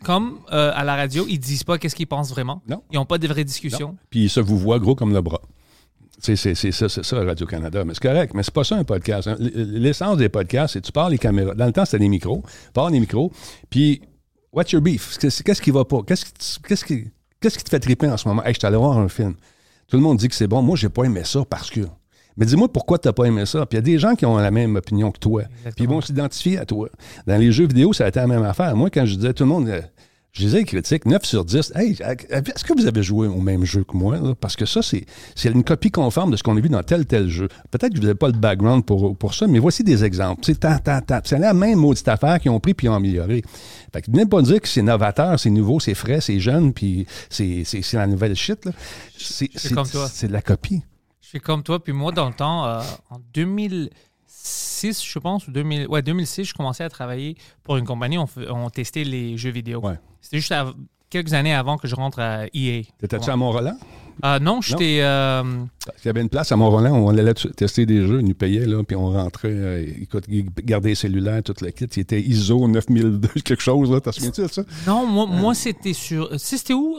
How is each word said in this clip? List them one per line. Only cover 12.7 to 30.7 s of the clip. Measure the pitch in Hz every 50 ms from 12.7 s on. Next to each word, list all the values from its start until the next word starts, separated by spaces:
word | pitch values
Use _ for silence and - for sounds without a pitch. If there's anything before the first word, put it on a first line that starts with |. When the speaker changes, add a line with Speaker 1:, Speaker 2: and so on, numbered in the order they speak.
Speaker 2:
pars | - 127 151 175
les | 156 123
micros, | 110 - 98 117 165 185 - - - - - - - -
puis | - 131 151 147 139 - - - _ _ _ _ _ _ _ _ -
what's | 160 170 -
your | 190 156
beef ? | 147 185 143 - - - - -
C'est, | 147 139
c'est, | - - -
qu'est-ce | 208 196 -
qui | - 156
va | 131 135 123
pas ? | - 143 117 98
Qu'est-ce | - 185 - -
qui, | - - - - - - - -
qu'est-ce | - 208 - -
qui, | - 147 117 110 110 - _ _ _ _ _
qu'est-ce | - 220 -
qui | - -
te | -
fait | 165 135
triper | - 127 127 - 151
en | 143 120
ce | - -
moment ? | 104 101 110 107
Hey, | 120 117
je | -
suis | -
allé | 101 107
voir | 110 127 143 131
un | 113 101 90
film. | - - 110 92 87 - _ _ _ _ _ _ _ _ _
Tout | _ 127
le | 131 151
monde | 160 131
dit | 101 113 123
que | -
c'est | - 110
bon. | 95 113 131
Moi, | 123 131 185
j'ai | 101 110 95
pas | - 120 127
aimé | 127 104 90 80
ça | - - 139 131 -
parce | 92 - - -
que. | - 110 98 80 - - _ _ _ _ _ _ _
Mais | 104 110
dis-moi | 117 139 180 247 247
pourquoi | - 127 - - 180 165
t'as | - 123
pas | 110 - 120
aimé | 120 113 101 101
ça. | - - 156 135
Puis | - 117
il | 110
y |
a | 117
des | 160 170 151
gens | 165 226 240
qui | - -
ont | 117 110
la | 104 104 98
même | 107 117 120 110 104
opinion | 95 - - 104 104 107 101
que | - -
toi. | - 107 110 107
Speaker 1:
Exactement. | 104 107 - - 120 117 110
Speaker 2:
Puis | - 120
ils | 123
vont | 151 160
s'identifier | 147 - 139 143 143 135 - - - 175 190
à | 175 -
toi. | - 107 104 110 - - - - - - - -
Dans | 110 101 104
les | 117 120
jeux | 107 143 180
vidéo, | 143 123 127 151 214
ça | 208 - 113
a |
été | 95 - 131
la | 123
même | 123 120 117 110
affaire. | 101 90 - 185 165 110
Moi, | 110 165 -
quand | - 151 127
je | 104 98
disais, | 95 113 127 135
tout | - 139
le | 135
monde, | 170 170 123
euh, | 110 98 82 82 - _ _ _ _ _ _ _ _
je | - 92 101
disais | 104 139
les | 220 202
critiques, | -